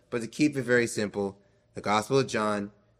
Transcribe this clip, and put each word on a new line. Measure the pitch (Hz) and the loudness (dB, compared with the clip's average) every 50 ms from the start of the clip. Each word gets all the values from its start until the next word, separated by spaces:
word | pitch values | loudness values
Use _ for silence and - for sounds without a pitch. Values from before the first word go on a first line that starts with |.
| _ - | _ -8
But | - 123 | -8 -6
to | 113 110 | -6 -6
keep | - - 151 147 143 | -2 2 2 2 2
it | 135 | 0
very | 123 117 123 123 117 | 0 2 4 4 4
simple, | 113 - 117 107 98 - 104 101 98 98 _ _ _ _ _ _ _ - | 2 0 -2 -4 -4 -2 -2 -4 -4 -4 _ _ _ _ _ _ _ -14
the | - | -8
Gospel | - - 104 107 107 - 135 135 | -2 0 2 2 2 2 2 0
of | 131 - | 2 0
John, | - 113 107 107 104 104 101 101 - _ _ _ _ _ | 0 -2 0 0 0 -2 -4 -6 -12 _ _ _ _ _